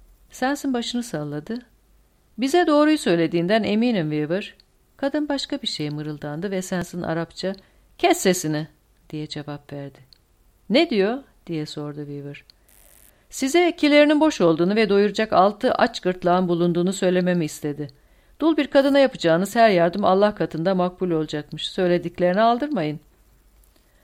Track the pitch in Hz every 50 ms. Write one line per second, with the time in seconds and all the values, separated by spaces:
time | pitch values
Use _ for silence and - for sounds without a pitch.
0 | _ _ _ _ _ _ - - 254 262 285 285 - 285 254 240 233 233 - 240
1 | 233 - - 151 151 147 143 151 151 - 220 254 254 _ _ _ _ _ _ _
2 | _ _ _ _ _ _ - - 226 269 302 349 359 339 294 294 302 302 311 294
3 | - 240 170 170 165 156 - 170 170 175 214 226 208 - 208 214 233 247 233 196
4 | 156 151 151 151 151 147 170 196 214 - - _ _ _ _ _ _ _ _ -
5 | - 277 277 302 302 294 285 269 - - 294 277 - - - - 151 147 147 151
6 | 151 151 151 147 - 147 147 156 175 208 196 185 185 - 190 180 175 - - 175
7 | 170 - 160 165 165 165 - - - 185 196 - _ _ _ _ _ _ _ -
8 | - 370 349 - - 196 180 180 - 156 156 151 156 - _ _ _ _ _ _
9 | _ - - 151 151 151 - 151 143 147 147 143 139 - 147 143 139 139 135 -
10 | - _ _ _ _ _ _ _ _ _ _ _ _ - 196 277 339 330 240 202
11 | 185 208 240 277 269 _ _ _ _ - 170 156 151 151 - 156 147 147 143 151
12 | 147 143 143 143 143 143 143 - - _ - _ _ _ _ _ _ _ _ _
13 | _ _ _ _ _ _ - - 262 269 285 339 359 339 339 - - 294 285 294
14 | 294 294 311 294 311 311 - - 196 170 165 151 170 180 208 220 220 196 202 202
15 | 208 208 202 - 220 220 214 175 185 208 208 208 - 254 - - 226 247 240 -
16 | - - 180 - - 175 175 180 185 175 180 165 175 175 170 175 175 185 196 -
17 | 202 185 180 180 180 180 180 175 160 147 - - - 151 143 143 147 139 - _
18 | _ _ _ _ _ _ _ - 285 330 320 302 285 - - 285 269 285 269 285
19 | 269 254 262 - - 170 160 170 190 196 - 240 226 226 196 175 165 175 175 202
20 | 202 185 185 196 202 208 208 - 165 156 - 160 165 190 196 180 180 180 180 -
21 | 185 180 170 156 156 156 - 151 147 - - 151 - - - - 185 175 175 175
22 | - 175 - - 175 180 180 202 220 233 240 240 294 294 302 202 156 151 151 160
23 | _ _ _ _ _ _ _ _ _ _ _ _ _ _ _ _ _ _ _ _